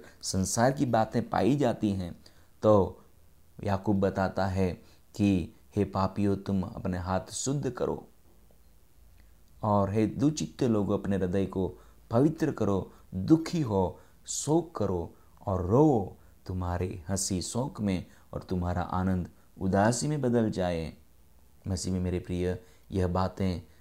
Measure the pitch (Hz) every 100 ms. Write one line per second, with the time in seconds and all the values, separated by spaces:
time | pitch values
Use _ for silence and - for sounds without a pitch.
0 | - - - 95 92 120 127 143 127 113
1 | 110 120 - 90 95 143 123 - 107 98
2 | 87 - - - - - 110 104 85 -
3 | - - - - - - 101 95 107 98
4 | 98 98 92 95 98 95 92 - - -
5 | - - 101 92 80 - - 104 95 98
6 | 95 - 101 98 - 98 85 - 92 90
7 | 90 92 - - 131 143 127 - 73 73
8 | - - - - - - - - - -
9 | - - - - - - 110 101 98 110
10 | 107 87 143 156 156 - 127 107 95 98
11 | 92 98 92 98 95 98 90 - - -
12 | - 113 151 151 147 - 101 98 - -
13 | - 92 98 160 160 175 127 98 87 -
14 | - - - - 139 165 165 - 98 90
15 | 85 - - - - 92 90 123 156 117
16 | 92 - - - - 92 90 87 90 90
17 | - 98 - 92 - 113 - - 101 90
18 | - - - - - 90 87 87 85 92
19 | 92 90 80 - - - 92 98 110 120
20 | 147 151 127 120 110 87 90 82 80 -
21 | - - - - - - 98 92 92 92
22 | 90 87 - 90 90 92 - - - 95
23 | 90 90 92 - 95 87 - -